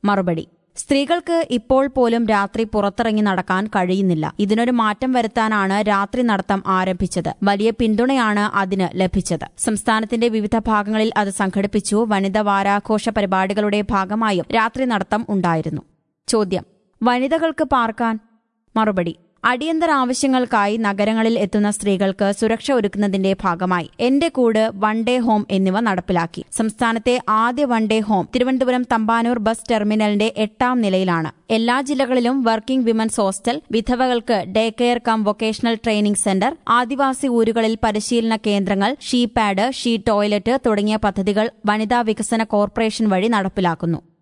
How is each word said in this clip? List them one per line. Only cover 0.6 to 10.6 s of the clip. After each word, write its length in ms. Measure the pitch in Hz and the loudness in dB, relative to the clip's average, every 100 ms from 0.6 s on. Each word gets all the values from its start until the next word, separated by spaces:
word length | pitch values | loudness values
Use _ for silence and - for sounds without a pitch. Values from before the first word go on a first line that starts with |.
| _ - | _ -18
സ്ത്രീകൾക്ക് 600 | - 277 262 349 - 330 330 | -2 0 2 -2 0 -2 0
ഇപ്പോൾ 320 | 247 - 262 277 | -4 0 2 2
പോലും 360 | 269 240 233 226 | 2 2 2 0
രാത്രി 380 | 214 202 220 226 | 0 0 -4 -2
പുറത്തിറങ്ങി 560 | 208 202 196 233 214 | 0 -2 0 0 2
നടക്കാൻ 420 | 214 190 - 185 214 | 2 0 0 -2 0
കഴിയുന്നില്ല. 580 | 208 180 185 196 165 156 - | -2 0 2 2 2 -2 -2
ഇതിനൊരു 340 | 202 214 240 | 0 2 2
മാറ്റം 380 | 247 220 208 262 | 2 0 -2 0
വരുത്താനാണ് 680 | 254 226 233 220 214 190 196 | 0 0 0 0 0 0 0
രാത്രി 380 | 214 202 202 240 | 0 0 -2 0
നടത്തം 400 | 240 196 - 196 - | 0 0 0 -2 0
ആരംഭിച്ചത്. 640 | 190 185 180 190 - 175 - | 0 0 -2 -2 -2 -6 -2
വലിയ 260 | 196 202 220 | -2 2 0
പിന്തുണയാണ് 720 | 226 226 214 247 269 226 208 208 - | 0 0 2 2 2 2 0 0 -2
അതിന് 300 | 190 190 180 | -2 0 -2
ലഭിച്ചത്. 520 | 180 185 196 - 165 - - | 0 0 0 -2 -4 -6 -6
സംസ്ഥാനത്തിന്റെ 680 | - 214 - 220 220 233 233 | -4 -2 0 0 0 0 0
വിവിധ 280 | 220 208 226 | 0 0 -2